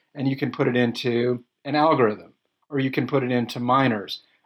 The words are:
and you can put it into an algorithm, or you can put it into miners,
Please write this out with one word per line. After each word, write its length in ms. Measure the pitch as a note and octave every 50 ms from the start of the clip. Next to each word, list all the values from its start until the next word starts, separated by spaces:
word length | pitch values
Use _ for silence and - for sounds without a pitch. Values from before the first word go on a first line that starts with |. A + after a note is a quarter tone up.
| _ _ _
and 100 | D3 C3+
you 120 | C3+ C3+ C3+
can 160 | C#3+ B2 -
put 160 | - C#3 C3
it 80 | A#2+ B2
into 680 | B2 A#2 A2+ - - B2 A#2 A#2 B2 B2 B2 A#2+ - _ _ _ _
an 100 | C#3 C#3
algorithm, 560 | D3+ D3+ D#3+ D#3 C3 B2 G#2+ G#2 F2+ E2+ - _ _ _ _ _ _ _ _
or 100 | D3 C#3
you 120 | C3+ C3
can 160 | C3 D3+ B2+ -
put 160 | D3 C3+ B2+
it 80 | B2
into 280 | B2+ B2 A#2 A#2 - C3
miners, 600 | A#2+ B2 B2+ C3+ C3+ B2 A2+ G#2 F#2+ F2+ - - - _ _ _ _